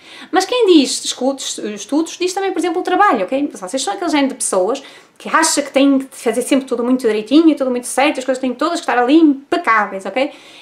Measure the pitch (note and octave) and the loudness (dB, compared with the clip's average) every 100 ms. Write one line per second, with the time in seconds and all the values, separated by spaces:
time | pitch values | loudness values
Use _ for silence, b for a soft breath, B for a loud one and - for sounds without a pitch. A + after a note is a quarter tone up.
0 | B B B E4+ F#4+ B4 G#4+ E4 C4 - | B B B -2 0 2 4 6 4 -2
1 | - - B3+ C4+ - - G#3+ G#3 - C#4+ | -6 -4 -4 -4 -8 -8 -8 -10 -4 -4
2 | E4 - F4+ F#4+ G4 F#4 F4 E4+ F4+ F#4 | -2 -4 -6 -2 -4 -2 -2 -2 0 2
3 | G4+ B3+ F#3 C4 C#4+ - F3+ C4 C4+ G4 | 2 2 0 -2 -4 -6 -8 -6 -4 -4
4 | F4 D4 C#4 C4 - G3+ F#3 C#4 - B | -2 0 0 -2 -2 0 0 -2 -8 B
5 | B _ G#3 C#4 - - C#4+ - C#4 C4+ | B _ -2 0 0 0 0 2 4 4
6 | C4+ - B3 A3+ B3 C#4 C4 A#3 A#3+ B3+ | 0 -8 -4 -2 0 0 0 -4 0 0
7 | A#3+ G#3+ G#3+ C#4+ E4 C#4+ C4 B3 B3 - | 0 -2 2 4 4 4 0 -4 -4 0
8 | C#4+ C#4+ B3+ B3+ C4 A#3+ D#4 E4+ - A#3+ | 0 0 -4 -4 -4 -2 -2 -4 -2 0
9 | B3 D#4 D#4+ C4+ - F4 E4+ A3 G3+ F#3+ | 4 6 6 4 -2 -4 0 0 0 -4
10 | G3 F#3+ C#4+ B B B | -6 -4 -4 B B B